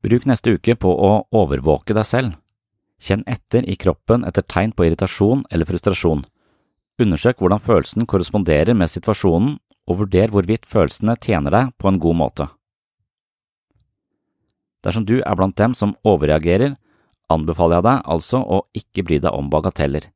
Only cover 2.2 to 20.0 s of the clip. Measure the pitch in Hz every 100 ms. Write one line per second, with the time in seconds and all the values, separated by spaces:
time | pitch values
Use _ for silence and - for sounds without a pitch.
2.2 | 123 80 _ _ _ _ _ _ - 196
3.2 | - 113 _ - - 95 95 - - 117
4.2 | 104 - - - 107 - 85 80 95 -
5.2 | 98 135 - 82 80 87 - 92 87 76
6.2 | 67 _ _ _ _ _ _ _ 110 80
7.2 | 117 127 90 101 - 104 69 - 117 98
8.2 | 87 104 87 76 87 117 85 - - 104
9.2 | 95 85 123 147 _ _ - 87 104 95
10.2 | 110 101 90 110 - 110 80 - 107 117
11.2 | - 92 71 92 131 - 98 95 82 82
12.2 | 71 - 73 _ _ _ _ _ _ _
13.2 | _ _ _ _ _ _ _ _ _ _
14.2 | _ _ _ _ _ _ - 110 104 123
15.2 | - 92 95 - 110 127 101 - 107 90
16.2 | 73 78 80 92 135 139 _ _ _ _
17.2 | _ 80 78 82 85 87 98 131 - 82
18.2 | - 123 - 95 - - - - 87 76
19.2 | 82 - 71 76 85 - 71 71